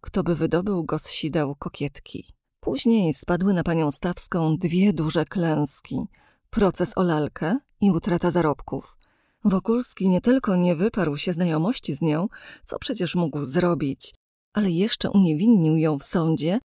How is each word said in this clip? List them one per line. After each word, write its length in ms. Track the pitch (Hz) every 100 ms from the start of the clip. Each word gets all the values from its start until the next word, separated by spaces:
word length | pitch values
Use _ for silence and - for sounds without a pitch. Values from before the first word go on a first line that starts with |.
kto 220 | - 196
by 120 | 175 165
wydobył 480 | 156 165 196 185
go 160 | 160 156
z 100 | -
sideł 460 | - 156 160 143 143
kokietki. 760 | 175 - 143 - - - - _ _ _
Później 500 | - 262 226 226 175
spadły 400 | - - 175 190
na 100 | 180
panią 280 | 165 165 151
Stawską 680 | - 175 175 - 180 160 156
dwie 360 | 175 175 202
duże 320 | 160 156 165 156
klęski. 800 | 190 165 151 147 - - 135 226 _ _ _ _
Proces 480 | - 196 - 175 -
o 60 |
lalkę 540 | 180 151 147 - 160 254 _ _
i 120 | 202
utrata 400 | 165 - 175 175
zarobków. 680 | 165 156 139 - - - - _ _ _ _ 208
Wokulski 640 | 190 202 233 240 - 190
nie 120 | 180
tylko 340 | 233 262 226 180
nie 200 | 180 160
wyparł 420 | 208 233 156 147
się 160 | -
znajomości 600 | 165 180 156 170 262 - 143
z 60 |
nią, 260 | 160 151 196 - - -
co 160 | - -
przecież 360 | - 247 170 175
mógł 300 | 165 147 139
zrobić, 680 | 143 175 170 143 - - - _ _ _
ale 180 | - 202
jeszcze 380 | 165 214 - -
uniewinnił 680 | 202 180 151 214 220 156 160
ją 220 | 156 143
w 40 |
sądzie 560 | - 185 165 160 156 214